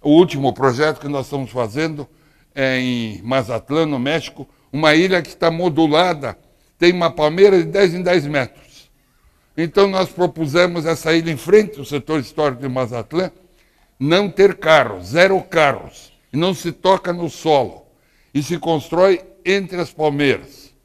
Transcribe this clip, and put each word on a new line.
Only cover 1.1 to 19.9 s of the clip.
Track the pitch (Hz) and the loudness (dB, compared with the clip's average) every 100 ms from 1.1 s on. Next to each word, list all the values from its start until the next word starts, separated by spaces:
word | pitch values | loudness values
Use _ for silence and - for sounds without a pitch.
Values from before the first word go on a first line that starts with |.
| 143 131 | -8 -6
estamos | 143 123 | -8 -8
fazendo | 120 117 117 160 147 135 _ _ _ _ - | -6 -6 -4 -6 -6 -14 _ _ _ _ -4
é | 131 131 | -2 -2
em | 127 123 113 104 | -2 -4 -6 -8
Mazatlán, | 104 135 104 117 - 147 160 | -4 -4 -2 -8 -4 -2 0
no | 139 | -2
México, | 127 160 - - 131 _ _ | -2 -4 -6 -16 -20 _ _
uma | 139 156 156 | 0 2 4
ilha | 185 185 | 4 0
que | 147 | -2
está | - 165 | -2 -2
modulada, | 165 175 147 165 151 180 160 131 98 _ _ _ _ | 0 -2 2 2 2 0 -2 -8 -12 _ _ _ _
tem | 170 | 2
uma | 180 170 | 2 -2
palmeira | - 151 165 202 190 | 0 -2 4 6 6
de | 160 | 2
dez | 190 196 | 2 0
em | 170 | 0
dez | 175 180 143 | 0 0 0
metros. | 147 120 - _ - _ _ _ _ _ _ _ - | -4 -4 -10 _ -20 _ _ _ _ _ _ _ -6
Então, | 165 202 196 | -2 2 2
nós | 190 185 | 2 -4
propusemos | - 180 - 160 151 180 170 156 | -2 -4 -2 -4 0 0 0 -4
essa | 165 160 | -4 -2
ilha | 165 165 | -2 -2
em | 143 | -8
frente | 156 208 208 - | 4 4 4 -8
ao | 135 | -8
setor | 143 - 156 | -8 -4 -6
histórico | 123 - 151 120 | -6 -2 -2 -2
de | 131 | -6
Mazatlán, | 127 123 120 110 156 185 _ _ _ _ _ _ _ | -4 -4 -6 -6 -4 -4 _ _ _ _ _ _ _
não | 139 175 202 | 0 2 0
ter | - 196 175 | 4 4 4
carro, | 156 156 120 95 | 4 4 4 -4
zero | 90 143 190 190 | -4 2 4 2
carros, | - 165 147 117 - - - _ _ | 0 0 2 0 -8 -20 -20 _ _
e | 135 | -2
não | 175 | -2
se | 185 170 | -2 -8
toca | - 185 190 180 | -4 0 0 0
no | 175 170 | -6 -8
solo, | - 160 147 110 80 _ _ _ _ _ | -6 0 2 0 -8 _ _ _ _ _
e | 139 | -6
se | 143 170 | -4 -6
constrói | 175 160 - 165 190 180 - _ 175 | -2 -4 -2 2 2 2 -4 _ -4
entre | 196 185 180 | -2 -2 -8
as | 170 | -8